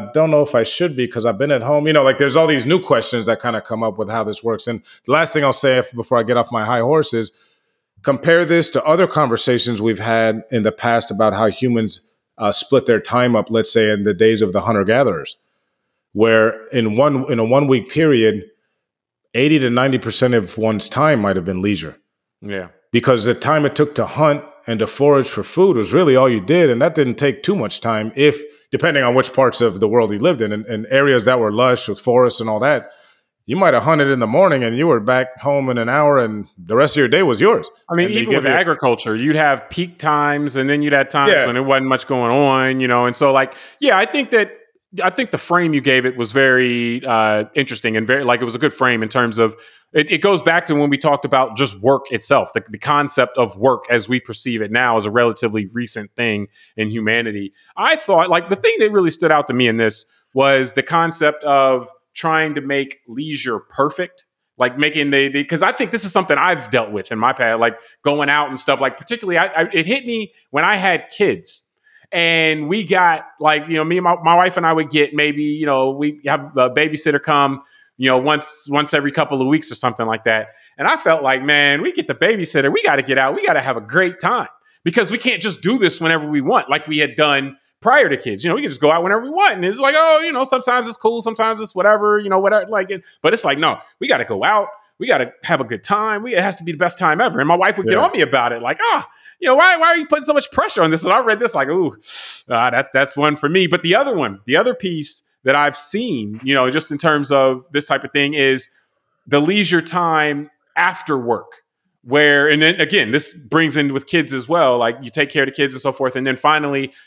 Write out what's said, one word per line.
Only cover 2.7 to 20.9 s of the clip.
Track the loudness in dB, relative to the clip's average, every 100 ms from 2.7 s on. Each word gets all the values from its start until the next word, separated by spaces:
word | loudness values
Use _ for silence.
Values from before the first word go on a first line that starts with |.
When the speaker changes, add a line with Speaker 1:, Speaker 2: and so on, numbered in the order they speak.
| -2
Speaker 1:
questions | 2 0 0 -4 -2
that | -2
kinda | -2 -6
come | -6 -6
up | -4 -4
with | -6
how | -4
this | -6 -6
works. | -6 -6 -6
And | -10 -12 -18
the | -2
last | 0 0
thing | 0
I'll | 0
say | 2 2 2
f-, | 0
before | -8 -2 -2
I |
get | 0 0
off | 0
my | -4
high | -2 -2
horse | 0 0 0
is | -4 -6 -10 _ _ _ _ _ _
compare | -4 -2 2 2
this | 4 2 0
to | -2
other | 0 2 2
conversations | 0 0 0 0 0 0 -2
we've | -2 -2
had | -2 0 0 -2 -4
in | -2
the | -2
past | -2 0 0 -2
about | 0 0
how | 2 0
humans, | 0 -2 0 -2 -4 -8 _ _ -6
uh, | -2
split | -2 2 0 2
their | 0
time | 0 0 2 0
up, | 0
let's | -2 0
say, | 2 2
in | 0
the | -2
days | 2 2 4
of | 0
the | 0
hunter-gatherers, | 0 0 2 2 0 -2 -8 -18 _ _ _ _ _ _ _
where | 0 4 4 4 0 -4
in | -2 0 2
one, | 2 2 -2
in | -2
a |
one-week | 2 2 2 0 0
period, | 0 2 4 4 2 -6 _ _ _ _ _ _ _ _
eighty | -2 2 2
to | 2
ninety | 0 0 0
percent | -2 -2 2
of | 0 -2 -4
one's | -2 -2
time | -4